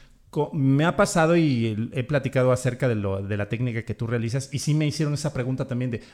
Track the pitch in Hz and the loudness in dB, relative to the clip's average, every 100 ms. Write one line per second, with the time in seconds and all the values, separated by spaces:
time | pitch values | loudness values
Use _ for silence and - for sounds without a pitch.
0 | - - _ - 147 - 135 135 165 180 | -20 -20 _ -4 -2 2 4 4 4 2
1 | 196 180 160 170 156 123 113 107 117 - | 2 4 4 4 4 2 0 -2 -4 -4
2 | 120 143 131 135 127 123 131 123 131 110 | -2 -2 0 2 2 2 0 0 0 0
3 | 101 98 98 101 101 113 127 113 107 107 | -2 -2 -4 -4 -2 -2 -2 -4 -6 -6
4 | 113 120 113 131 131 123 - 151 151 139 | -4 -2 -2 -4 -4 -4 0 2 2 0
5 | 151 147 151 131 123 131 135 123 127 113 | -2 -2 -4 -4 -4 -4 -4 -4 -4 -4
6 | - | -8